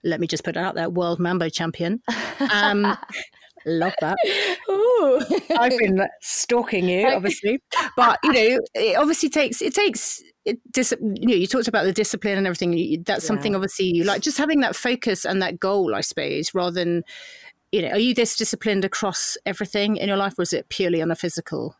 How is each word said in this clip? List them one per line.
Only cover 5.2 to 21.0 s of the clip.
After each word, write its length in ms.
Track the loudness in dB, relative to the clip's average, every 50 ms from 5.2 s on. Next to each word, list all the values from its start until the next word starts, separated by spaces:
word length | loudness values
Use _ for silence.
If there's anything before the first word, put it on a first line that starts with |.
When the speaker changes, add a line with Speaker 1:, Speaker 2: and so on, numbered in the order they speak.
| 2 0 -2 -2 0 0 2 4
Speaker 1:
I've 200 | 4 4 4 2
been 280 | 2 2 4 2 2 0 -2 -10
stalking 680 | -8 -4 -4 -4 0 2 2 0 2 2 0 0 2 2
you, 120 | 2 4 4
Speaker 2:
Okay. 80 | 4 2
Speaker 1:
obviously. 480 | 2 0 -2 -2 -2 -2 -2 -2 -2 _ _ -2 -2 -2 0 2
But, 220 | 4 4 4 4 4 2
you 80 | 4 4
know, 260 | 6 6 4 4 2 0 -2 _
it 220 | 0 0 2 4
obviously 320 | 4 4 2 2 0 0 0
takes, 320 | 2 2 0 0 0 -2 -4
it 120 | -2 0
takes, 480 | 2 2 2 0 -2 -6 -6 -8 -8 -12 -20 _ _ _
it 140 | -4 -4 -4 _ -4 0
dis-, 220 | 0 2 2 0 0
you 280 | -2 -4 -2 2 2 4
know, 60 | 4
you 120 | 4 2
talked 220 | 2 2 0 0 2
about 160 | 2 2 2
the 80 | 2 2
discipline 460 | 2 0 0 -2 -2 -2 0 0 2
and 80 | 0
everything. 260 | 0 0 0 0 0 2
You, 300 | 0 0 0 -2 -2 0
that's 200 | -2 -2 -2 0
Speaker 2:
Yeah. 40 | -2
Speaker 1:
something 260 | -2 -2 0 -2 -2
obviously 320 | 0 -2 -4 -2 -2 0
you 180 | 2 2 2 2
like, 180 | 2 0 0 -2
just 160 | -2 -2 0
having 220 | 0 2 2 2
that 140 | 2 0 -2
focus 500 | -2 -2 -2 -2 -2 0 -2 -2 -2 -2
and 180 | -2 -2 -2 -2
that 180 | -2 -4 -2
goal, 340 | -2 0 2 2 2 0 0
I 60 | -2
suppose, 540 | -2 -4 -4 -4 -4 -2 -2 -4 -4 -4 -2
rather 180 | -2 -2 -2 -2 -2 0
than, 220 | 0 0 -2 -2 -6 -14 -20 -20 -20 -20 -20 -20 -20 _ _ _ _ -2
you 100 | -2 0
know, 80 | 0
are 80 | 0 2
you 160 | 2 2 2
this 220 | 2 2 2 2
disciplined 480 | 0 0 -2 -2 -2 -2 0 0 0 0
across 520 | -2 -2 -2 -2 -2 -2 -2 -4 -4 -4 -6 _
everything 500 | -8 -6 -6 -6 -4 -2 -2 0 0 0
in 120 | 0 0 0
your 80 | 0
life, 200 | 0 0 -2 -2 -2
or 40 | -2
is 100 | -2 -2
it 180 | -4 -4 _
purely 300 | -4 -2 0 0 2 0